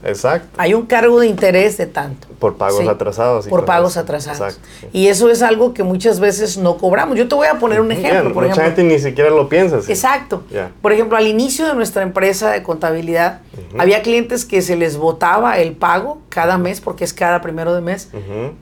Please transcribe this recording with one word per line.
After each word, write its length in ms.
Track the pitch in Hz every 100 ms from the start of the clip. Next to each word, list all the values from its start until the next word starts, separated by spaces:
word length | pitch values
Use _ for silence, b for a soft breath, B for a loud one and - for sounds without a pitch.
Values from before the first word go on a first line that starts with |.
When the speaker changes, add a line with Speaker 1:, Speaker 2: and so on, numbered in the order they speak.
Speaker 1:
Exacto. 440 | - 98 127 170 - -
Speaker 2:
Hay 160 | 175
un 140 | 220 233
cargo 320 | 240 240 240
de 80 | 233
interés 500 | 190 196 180 202 214
de 80 | 175
tanto. 420 | - 143 135 - -
Speaker 1:
Por 160 | 107
pagos 240 | - 98 101
Speaker 2:
Sí. 80 | 110
Speaker 1:
atrasados 580 | 104 101 101 120 120 101
y 20 |
Speaker 2:
Por 100 | -
Speaker 1:
cosas 120 | -
Speaker 2:
pagos 160 | 175 175 175
Speaker 1:
así. 20 |
Speaker 2:
atrasados. 340 | 165 147 139 147 101
Speaker 1:
Exacto, 140 | 95 - B
sí. 40 | B
Speaker 2:
Y 160 | 185 196
eso 200 | 190 233
es 120 | 233
algo 320 | 233 220 240
que 80 | 240
muchas 380 | 185 185 220 190
veces 360 | 202 196 208 185
no 180 | 175 170
cobramos. 400 | 185 - - 233
Yo 80 | 247
te 80 |
voy 140 | 285 311
a 60 | 302
poner 220 | 233 214
un 100 | 220
Speaker 1:
Ujú. 80 | 226
Speaker 2:
ejemplo, 300 | - 190 -
Speaker 1:
Ya, 60 |
Speaker 2:
por 80 | 180
Speaker 1:
mucha 180 | 175 190
Speaker 2:
ejemplo. 140 | 160 170
Speaker 1:
gente 180 | 170
ni 60 | 156
siquiera 300 | 139 127 147
lo 180 | 156 139
piensa 300 | 156 190 139
así. 120 | 98
Speaker 2:
Exacto. 540 | - 262 277 269 185 -
Speaker 1:
Ya. 220 | - 90 -
Speaker 2:
Por 120 | 208
ejemplo, 240 | 214 226 220
al 80 | 220
inicio 400 | 214 262 269 320
de 80 |
nuestra 300 | 269 214 -
empresa 480 | 190 185 190 190 214
de 100 | 208
contabilidad, 800 | 185 160 165 160 165 170 175 175 -
Speaker 1:
Ujú. 280 | - - -
Speaker 2:
había 220 | 180 208
clientes 420 | 220 233 233 247
que 180 | - 190
se 140 | 180 175
les 200 | 165 147
botaba 640 | 160 160 170 196 240 196
el 140 | 165
pago 480 | 147 175 175 240 302 -
cada 280 | - 165 185
mes, 240 | 180 190
porque 220 | - -
es 100 | 175
cada 280 | - 175 175
primero 340 | 170 160 165
de 60 | 175
mes, 300 | 170 196 -
Speaker 1:
Ujú. 400 | 107 98 101 127 165